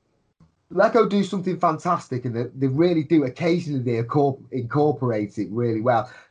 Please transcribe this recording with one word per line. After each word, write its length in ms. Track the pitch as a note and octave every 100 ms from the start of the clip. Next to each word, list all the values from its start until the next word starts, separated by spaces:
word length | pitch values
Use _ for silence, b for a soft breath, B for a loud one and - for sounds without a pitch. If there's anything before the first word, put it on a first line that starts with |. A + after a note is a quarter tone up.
| _ _ _ _ _ _ _
Lego 360 | F3 A3 A#3 G#3
do 160 | G3+
something 360 | F#3+ G3+ F3+ F3
fantastic, 640 | E3+ D#3 F3 E3+ - B2
and 100 | B2
they, 100 | A2+ A#2 C3
they 100 | C3+
really 380 | C3+ F3 E3
do. 200 | C#3 E3
Occasionally, 580 | D#3+ - E3+ F3 C#3+ C#3
they 200 | B2 A2+
incorpor-, 480 | A#2 D3+ C#3+ - -
incorporate 880 | C3 A#2 D3 D3+ - B2+ G#2+ G#2 -
it 100 | F2+
really 300 | A2 A#2+ A2
well. 280 | B2 A#2+ - B B